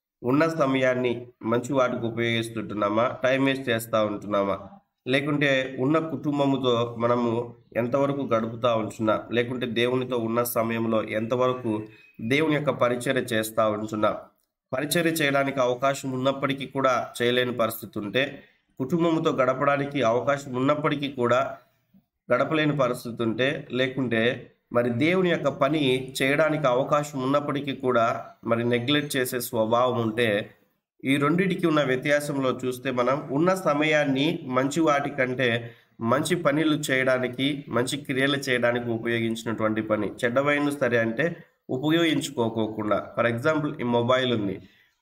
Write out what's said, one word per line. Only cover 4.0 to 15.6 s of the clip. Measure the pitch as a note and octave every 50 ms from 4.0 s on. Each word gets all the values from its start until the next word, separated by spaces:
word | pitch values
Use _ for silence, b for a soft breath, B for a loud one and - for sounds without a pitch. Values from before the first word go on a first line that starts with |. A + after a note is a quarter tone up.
| G#2+
ఉంటున్నామా, | G#2 G2+ G2+ G2+ G2+ G#2 G2+ G2+ G2 F#2+ F#2+ - - - - _ _ _ _ _
లేకుంటే | B2+ C3 C#3 C#3+ D3+ D3 C#3+ D3+ C#3 C3+ C3 B2+ B2+ - B2+
ఉన్న | C3 C#3 D#3 D#3+
కుటుంబముతో | D#3+ E3 C#3+ C3 D3 D3+ C#3+ C#3+ C#3+ C#3 C3+ C3 C3 B2 A#2+ A#2 A#2 A#2+ A#2 A2+
మనము | A#2 A#2+ B2 B2 A#2+ A#2 A2 A#2+ A#2 - - - _ _ -
ఎంతవరకు | A2 A#2+ A#2 C3+ C#3 C#3 C#3 C#3 C#3
గడుపుతా | C3+ A2 A#2 A2+ A2+ A2+ A#2+ A#2 B2 B2 A#2
ఉంటున్నా, | A2 G#2+ G2 - - A2+ A2 G#2 - - -
లేకుంటే | A2 A#2+ A#2+ A#2+ B2+ A#2+ B2+
దేవునితో | A#2 A2 A#2+ A#2+ B2 B2+ C3 B2+ B2+ B2+
ఉన్న | A#2+ A2+ A2+ A#2 A#2+ A#2
సమయంలో | A#2 - A#2 A2+ A2+ A2+ A2+ A2+ A2+ A2+ A2 -
ఎంతవరకు | - A2 G#2+ A#2 A2+ C3 B2 B2+ B2+ B2+ B2 - A2+ G#2+ G#2 G#2+ B B B B B B -
దేవుని | A2+ A2+ C3+ D3 D#3+ D#3 D3+
యొక్క | C#3+ D3 C#3
పరిచర్య | A#2+ A2+ B2+ A#2+ C3 B2 - C#3 B2+ B2+
చేస్తా | A2+ - A#2 A2 G#2+ - - A#2 A2 G#2+
ఉంటున్నా, | G#2 G#2 G#2+ G#2+ A2 G#2+ G#2+ G#2 F#2 - - - _ _ _ _ _ _ _ _ C3
పరిచర్య | C3 D3+ D3+ - F3 D#3+ E3
చేయడానికి | E3 D#3+ D3+ C#3 C#3 C#3 C3+ C3+ C3
అవకాశం | C3